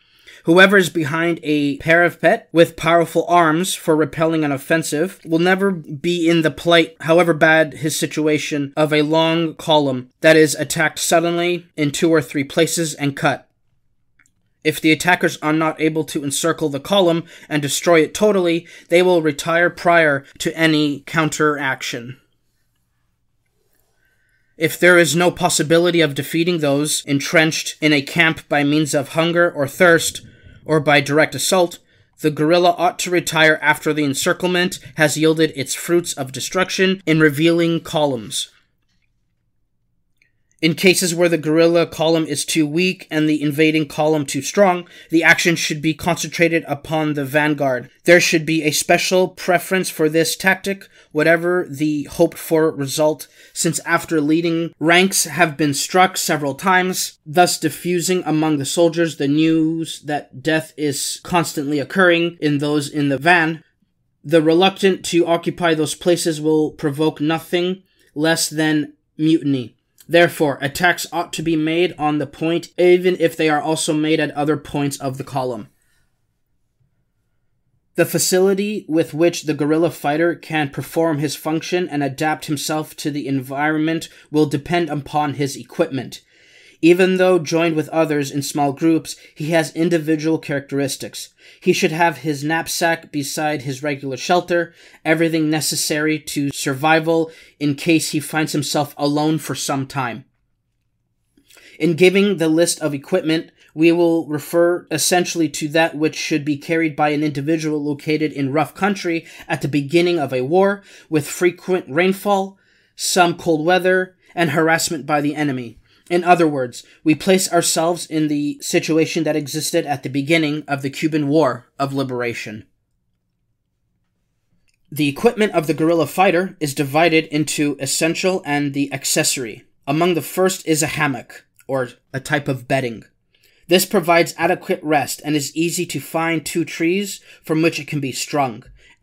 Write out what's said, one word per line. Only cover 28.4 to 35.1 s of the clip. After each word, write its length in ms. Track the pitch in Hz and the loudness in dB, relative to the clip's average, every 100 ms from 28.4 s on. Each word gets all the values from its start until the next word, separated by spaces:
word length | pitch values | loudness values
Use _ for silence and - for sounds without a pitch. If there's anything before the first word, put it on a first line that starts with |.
| - | -2
by 160 | 147 143 | -2 2
means 280 | 151 151 | 0 0
of 160 | 147 131 | -2 -2
hunger 400 | 160 165 170 175 | -2 0 2 2
or 180 | 147 135 | 0 -4
thirst, 540 | - 180 165 - - - - - - - | 2 6 6 2 -8 -14 -20 -20 -14 -2
or 100 | 156 | 0
by 220 | 151 147 | 2 2
direct 320 | 139 147 147 | 2 2 0
assault, 460 | 131 - 190 175 - _ _ _ _ | -2 0 2 2 -2 _ _ _ _
the 80 | 156 | -2
guerrilla 460 | 147 151 175 175 170 | 0 2 4 4 2
ought 220 | 170 175 | 0 -2
to 100 | 180 | -2
retire 480 | 175 - 160 156 156 | -2 0 4 4 4
after 320 | 147 151 160 | 2 0 0
the 120 | 151 | 0
encirclement 720 | 143 135 185 175 180 180 185 - - - | 0 0 -2 0 0 0 -2 -4 -10 0
has 200 | 151 | 0